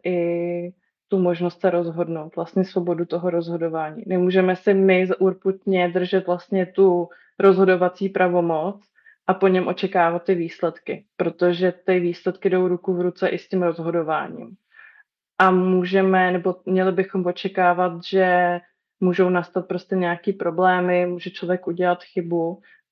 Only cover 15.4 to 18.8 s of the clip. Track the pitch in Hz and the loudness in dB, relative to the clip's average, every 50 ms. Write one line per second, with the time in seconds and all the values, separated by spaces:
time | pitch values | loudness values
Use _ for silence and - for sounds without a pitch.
15.4 | 185 185 185 180 180 185 185 185 180 180 190 196 190 190 190 185 185 180 185 175 | 4 6 6 4 4 2 2 2 0 2 2 2 2 4 4 2 2 2 0 0
16.4 | 175 185 180 - - - 185 185 185 190 180 185 190 190 - 190 175 175 175 - | -2 -2 -4 -4 -4 -2 0 2 2 2 0 0 -4 -2 -2 -4 -2 -2 -4 -4
17.4 | - 190 190 185 180 175 175 175 185 180 170 170 - - 190 190 185 180 180 180 | -8 -6 -2 2 2 2 2 2 0 -2 -4 -8 -10 -2 0 2 2 4 4 4
18.4 | 180 175 175 175 _ _ _ _ | 4 2 0 -2 _ _ _ _